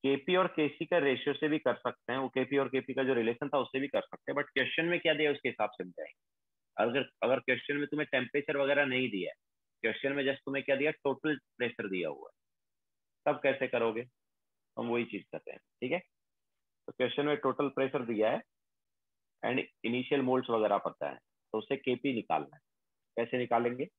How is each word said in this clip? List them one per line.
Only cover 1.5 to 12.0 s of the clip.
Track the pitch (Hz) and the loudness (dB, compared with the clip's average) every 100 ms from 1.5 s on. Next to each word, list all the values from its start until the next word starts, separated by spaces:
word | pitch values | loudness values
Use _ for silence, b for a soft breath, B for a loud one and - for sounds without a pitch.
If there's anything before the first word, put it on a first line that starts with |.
| 151 | 2
कर | 123 117 | 0 0
सकते | 123 - - | -4 -6 -6
हैं, | 127 | -4
वो | 127 | -2
केपी | 131 127 139 | -2 2 2
और | 135 | 2
केपी | 131 127 | -2 -2
का | 127 | -2
जो | 131 | 2
relation | 120 113 120 143 | 2 2 0 0
था | 143 | 0
उससे | 120 135 | 0 -4
भी | 139 | -2
कर | 104 | -2
सकते | - - - | -4 -12 -6
हैं, | 139 | -4
but | 143 | -2
question | 135 123 - | 0 0 0
में | 170 175 | 0 2
क्या | 165 | 2
दिया | 151 151 | 2 2
उसके | 143 127 | 0 -4
हिसाब | 110 107 | -2 -2
से | - | -2
हम | 90 | -12
जाएंगे। | 85 76 _ _ _ _ _ _ - | -10 -14 _ _ _ _ _ _ 0
अगर, | 113 131 123 _ | 2 2 -4 _
अगर | 113 131 | 0 0
question | - 123 - 143 | 2 -2 -2 -4
में | 143 | -2
तुम्हें | 151 147 | -4 0
temperature | 135 120 143 143 143 | -2 0 -4 -2 0
वगैरह | 139 143 139 | 2 2 2
नहीं | 127 123 | 0 -2
दिया | 101 82 | -2 -6
है, | - _ _ _ _ | -8 _ _ _ _
question | 113 107 139 | -4 -2 -2
में | 143 | 0
just | 135 135 | -2 -2
तुम्हें | - 135 | -4 -6
क्या | 135 135 | 0 0
दिया? | 147 151 | 0 0
total | 143 131 156 143 _ - | -4 -2 -2 -4 _ -6
pressure | 120 - 104 | -6 -4 -4
दिया | 95 | -4